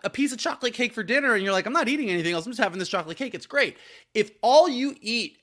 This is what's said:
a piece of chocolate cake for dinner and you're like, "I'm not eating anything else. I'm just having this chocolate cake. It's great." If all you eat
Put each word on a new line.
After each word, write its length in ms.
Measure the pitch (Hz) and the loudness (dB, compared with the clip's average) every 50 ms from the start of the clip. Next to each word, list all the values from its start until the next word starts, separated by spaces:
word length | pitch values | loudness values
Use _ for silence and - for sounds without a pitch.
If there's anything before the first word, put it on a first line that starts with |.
| - | -8
a 40 | 202 | -6
piece 220 | - - 277 269 | -2 0 -2 -2
of 60 | 254 220 | -2 -4
chocolate 340 | - 226 226 - - 247 - | -4 -6 -4 -4 -6 -6 -4
cake 200 | - 247 233 - | -2 -4 -4 -4
for 100 | 226 208 | -6 -4
dinner 300 | 165 240 285 285 262 226 | 0 0 0 2 2 2
and 80 | 202 190 | 2 2
you're 80 | 196 | 0
like, 140 | 196 190 185 | 0 0 0
"I'm 80 | 214 269 | 0 0
not 160 | 339 294 226 | 0 0 0
eating 200 | 285 302 269 202 | 0 -2 -2 -2
anything 240 | 180 170 160 170 175 | -2 0 0 0 -2
else. 120 | 165 165 | -2 -4
I'm 60 | 240 247 | -6 -2
just 80 | 220 | -2
having 180 | 226 190 170 190 | -2 -2 -2 -4
this 80 | 180 - | -6 -4
chocolate 300 | - 185 160 160 165 - | -4 -4 -4 -6 -8 -8
cake. 180 | 269 254 - | -8 -8 -8
It's 100 | 160 - | -10 -12
great." 300 | - - 285 247 170 - - - - - - - _ _ | -4 0 0 0 0 -2 -10 -20 -20 -20 -20 -20 _ _
If 180 | 220 208 214 - _ | -2 -2 -2 -4 _
all 280 | - 233 262 302 349 349 | 2 6 8 8 8 8
you 260 | 262 247 262 285 - - | 4 0 -2 -4 -4 -6
eat 360 | - 214 233 240 202 - - _ | -6 -4 -4 -2 -4 -4 -8 _